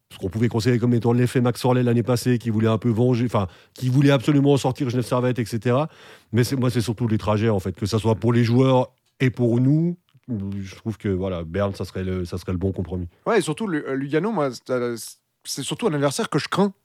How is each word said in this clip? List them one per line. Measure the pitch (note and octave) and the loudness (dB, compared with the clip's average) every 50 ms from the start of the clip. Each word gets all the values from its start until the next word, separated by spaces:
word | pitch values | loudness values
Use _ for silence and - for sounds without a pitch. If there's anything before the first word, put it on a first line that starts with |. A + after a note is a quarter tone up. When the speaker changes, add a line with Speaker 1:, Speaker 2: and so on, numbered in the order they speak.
| _ - | _ -20
Speaker 1:
ce | - - | -12 -8
qu'on | G2 F#2+ | -8 -6
pouvait | G2+ A2 A#2 A2 | -2 0 0 0
considérer | A2+ A#2 G#2 B2+ A#2+ A2 | 0 0 2 2 2 2
comme | A#2 A#2+ A#2+ | 2 2 2
étant | A2+ G2+ A#2 | 2 2 2
l'effet | A#2+ A#2+ B2 A#2+ - B2+ | 2 2 2 2 2 0
Max | A#2+ B2+ A#2+ - - | 0 0 0 0 0
Orley | B2+ B2 B2+ B2 | 2 2 2 2
l'année | A#2+ A#2 A#2+ | 2 2 2
passée, | A2+ - B2 A2+ - B2+ B2 A2+ | 2 0 0 0 2 0 0 0
qui | - A#2 | 0 -2
voulait | G#2 A2 A2 | 0 2 2
un | A2+ A2 G#2+ | 2 2 2
peu | - B2 | 0 0
venger, | A2 A2 B2 B2+ B2+ A2+ B2 | 2 2 2 2 2 2 0
enfin, | A2+ - G#2+ F#2+ E2 - - - _ _ | 0 0 -2 -2 -2 -6 -12 -20 _ _
qui | - B2+ B2+ | -4 -2 0
voulait | B2+ C#3+ C#3+ C#3+ | 4 4 6 6
absolument | C#3 B2+ - D#3 D3 C#3+ C#3 C#3+ C#3+ | 4 4 4 2 4 4 4 4 4
sortir | B2+ - C3+ A#2 - D3 B2 | 4 2 0 -2 -2 -2 -2
Genève | B2+ B2+ A#2 | 0 -2 -2
Servette, | - C3 B2 B2 B2+ B2 B2+ | 0 0 0 0 0 0 -2
et | A#2 | -4
cetera. | - A#2+ G#2+ G2 B2 A#2+ C3+ D#3 - - - - - - - _ _ | -4 -4 -4 0 0 0 0 0 -4 -8 -16 -20 -20 -20 -20 _ _
Mais | - A#2 | 0 0
c'est, | A#2+ - C#3 | 2 2 0
moi, | C3 A#2 B2+ | 0 0 0
c'est | - B2 | 0 0
surtout | G#2 A#2+ G#2 - B2 | -2 -2 -2 -2 -2
les | G#2+ A2 G#2 | -2 -2 0
trajets, | - G#2+ G#2+ G2+ A2 A#2 | 0 0 0 2 2 2
en | G#2+ F#2+ | 0 0
fait, | - F#2+ F2 - | -2 -4 -6 -4
que | G#2+ | -4
ça | F#2 A2+ G#2 | -2 -2 0
soit | G2+ A2+ A2 | 0 0 0
pour | F2 A2 A#2 | 0 2 2
les | A#2 A#2+ | 2 2
joueurs | A#2+ A2 A#2+ B2+ C3 C3 C3 B2+ B2 - _ _ _ _ _ - | 4 4 4 4 4 4 4 2 2 -2 _ _ _ _ _ -2
et | C3+ B2+ | -2 0
pour | - A#2+ A#2+ A#2 A#2 A#2+ | 0 0 0 2 2 2
nous. | B2+ C3+ D3+ D#3 E3 F3 F3 - _ _ _ _ _ - | 4 4 4 2 2 0 -2 -6 _ _ _ _ _ -8
Je | A#2+ G2+ G2 G2 G2 G2+ F#2+ F#2+ - | -6 -6 -6 -6 -8 -8 -10 -12 -14
trouve | - - A2+ G2+ - | -10 -8 -8 -8 -4
que, | - G#2 | -2 -2
voilà, | F#2+ F2+ F#2+ F#2+ F2+ E2+ E2 | -2 -2 -2 -4 -6 -6 -6
Berne, | D#2+ E2+ G2 G2+ G2+ F#2+ | -6 -2 -2 -2 -2 -2
ça | - G2 | -6 -8
serait | - - F#2+ | -8 -6 -6
le, | F#2 F#2 F#2 F#2 F2+ | -4 -4 -4 -4 -6
ça | E2+ F#2+ | -6 -8
serait | F2+ - - | -8 -6 -6
le | F#2 E2+ | -4 -2
bon | F#2 G2 | -2 -2
compromis. | F#2+ - F2+ D#2+ F#2 F2+ F2 E2+ _ _ - | -2 -4 -6 -6 -6 -8 -8 -10 _ _ -2
Speaker 2:
Ouais, | F#3 A3+ G3+ | 0 0 2
et | |
surtout, | D3+ D#3 D3 - A3 G3 | 0 0 -4 -4 -4 -4
le, | D#3+ D3 C#3 B2 | -4 -4 -4 -4
euh, | C3+ | -4
Lugano, | C3+ C#3 C#3+ D#3 D#3 F3+ A3+ | -4 -4 -2 -2 -2 -2 -2
moi, | A3 D#3+ D3 C3+ | -2 -2 -2 -2
c'est, | A#2 - - - | -4 -6 -6 -4
euh, | B2+ B2 A#2+ A#2+ A#2 A2 - - - _ _ _ _ _ - | -4 -2 -2 -4 -6 -8 -10 -14 -18 _ _ _ _ _ -14
c'est | - - D3 | -10 -10 -8
surtout | C3 - - - A#3+ | -8 -8 -6 -4 -2
un | G3+ D3+ | -2 0
adversaire | C#3+ C3+ - - - G#3+ - | 0 0 0 0 -2 -4 -2
que | - C#3+ | -2 -2
je | - - | -2 -2
crains. | - F3+ G3+ G3+ - _ | 0 0 0 0 -2 _